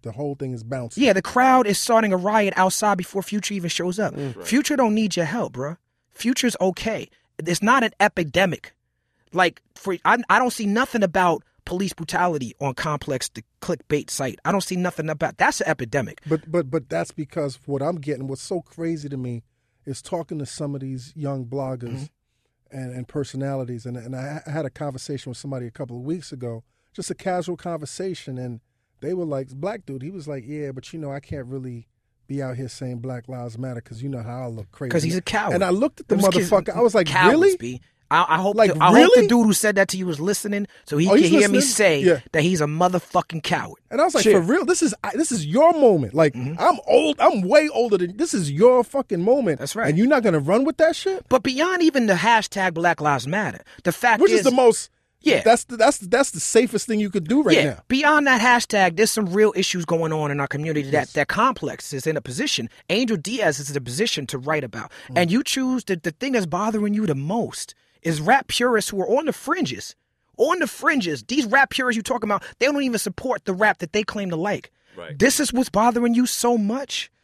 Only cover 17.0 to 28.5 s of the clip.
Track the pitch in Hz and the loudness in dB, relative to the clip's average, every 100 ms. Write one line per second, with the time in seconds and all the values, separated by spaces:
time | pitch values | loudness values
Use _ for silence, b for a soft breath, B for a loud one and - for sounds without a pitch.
17 | 170 - 143 170 143 127 - 139 147 175 | -6 -10 -10 -6 -6 -8 -8 -4 -4 -6
18 | 143 131 135 135 - 185 - - 165 165 | -6 -8 -8 -10 -8 -8 -8 -8 -6 -6
19 | 147 135 123 117 - _ _ _ - 131 | -8 -8 -8 -10 -12 _ _ _ -14 -14
20 | - 175 165 160 135 - 147 143 135 131 | -8 -8 -8 -10 -10 -8 -8 -8 -8 -12
21 | 131 156 139 135 120 135 131 127 120 131 | -12 -10 -8 -8 -8 -8 -6 -8 -10 -10
22 | 147 _ _ _ _ _ _ 135 127 127 | -12 _ _ _ _ _ _ -14 -12 -12
23 | 120 151 135 135 135 135 123 120 123 123 | -10 -8 -8 -8 -6 -6 -8 -10 -10 -12
24 | 117 131 135 151 - 151 143 - 147 127 | -10 -10 -10 -12 -8 -8 -8 -8 -10 -10
25 | - 139 131 117 139 135 120 - 123 120 | -10 -10 -10 -14 -10 -10 -10 -12 -12 -10
26 | 131 175 - 131 120 117 - _ _ - | -8 -8 -10 -12 -10 -12 -16 _ _ -12
27 | - 175 196 180 170 170 175 165 - - | -10 -8 -4 -4 -4 -8 -8 -10 -10 -10
28 | 190 170 - 127 123 | -10 -10 -12 -10 -10